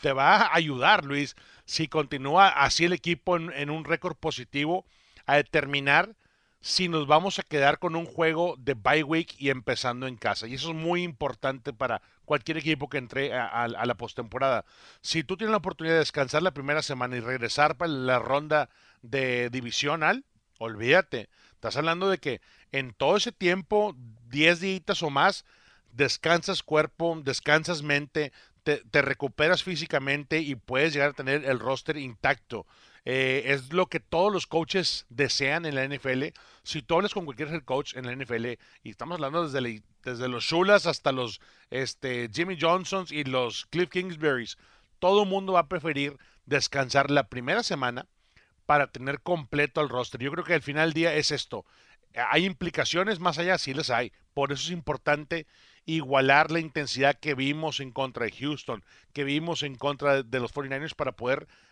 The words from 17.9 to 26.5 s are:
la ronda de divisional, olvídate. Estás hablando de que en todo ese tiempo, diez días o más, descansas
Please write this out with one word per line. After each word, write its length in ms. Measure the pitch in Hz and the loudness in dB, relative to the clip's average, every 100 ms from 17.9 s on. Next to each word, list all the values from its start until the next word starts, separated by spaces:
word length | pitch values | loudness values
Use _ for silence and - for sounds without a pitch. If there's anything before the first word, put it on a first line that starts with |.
la 280 | 139 127 123 | -2 2 2
ronda 500 | - 139 151 151 135 _ _ _ | 2 -2 2 0 0 _ _ _
de 460 | 120 135 131 123 123 | -6 -2 0 0 -2
divisional, 720 | 127 120 - 143 160 156 247 - _ _ - | -4 -6 -2 -2 2 2 0 -4 _ _ -10
olvídate. 720 | 113 104 117 175 185 123 98 _ _ | -8 -2 4 4 4 -4 -10 _ _
Estás 220 | _ 110 123 | _ -6 -2
hablando 340 | 160 170 196 | 0 0 0
de 80 | 185 | 0
que 220 | 147 107 _ _ _ | -2 -6 _ _ _
en 200 | 135 131 | -6 -6
todo 240 | - 139 202 | -2 2 2
ese 160 | 240 | 0
tiempo, 640 | - 175 185 175 208 208 143 120 - 117 | -2 0 0 2 2 2 -4 -18 -20 -6
diez 320 | 143 160 170 | 2 4 4
días 420 | 190 190 185 190 | 0 -4 -4 -4
o 80 | 160 | -2
más, 340 | 139 185 - - _ _ _ _ | 2 2 2 -10 _ _ _ _
descansas 680 | 117 139 - 160 170 190 | -2 -2 0 2 0 0